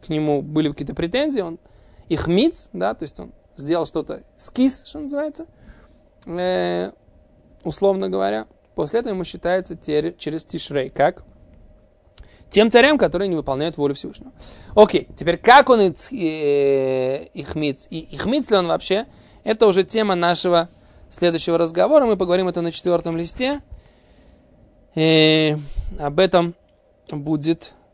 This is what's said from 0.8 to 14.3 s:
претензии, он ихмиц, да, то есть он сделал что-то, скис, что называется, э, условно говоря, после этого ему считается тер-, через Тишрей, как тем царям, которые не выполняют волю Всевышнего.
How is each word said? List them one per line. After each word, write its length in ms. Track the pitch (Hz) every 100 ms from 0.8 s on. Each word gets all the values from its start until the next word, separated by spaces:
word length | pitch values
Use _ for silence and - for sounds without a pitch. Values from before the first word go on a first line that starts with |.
| 139 143
претензии, 460 | 170 240 302 269
он 180 | 175 165 _ - - - -
ихмиц, 600 | 165 - 175 302 339 -
да, 220 | 185 190 220
то 80 |
есть 160 | 147 -
он 120 | 120 - _ -
сделал 280 | 139 170 156
что-то, 380 | 165 - 107 - _
скис, 460 | - - 262 254 -
что 140 | 294
называется, 460 | 294 285 302 294 330 _ - - - _ _ _ -
э, 640 | 175 180 185 175 175 185 - _ _ _ _ _ -
условно 460 | - 151 196 196 190
говоря, 380 | 185 196 214 220 _ _
после 280 | - - 226
этого 120 | 240
ему 100 | 190
считается 520 | 175 180 170 185 190 160
тер-, 400 | - 147 160 -
через 260 | - 156 -
Тишрей, 440 | 170 - 143 131
как 340 | - 143 - - - - - - - _ _ _ - - _ -
тем 220 | - 226
царям, 260 | 240 262 302
которые 300 | 185 165 196
не 80 | 165
выполняют 420 | 139 135 156 156
волю 160 | 143
Всевышнего. 380 | 139 - - -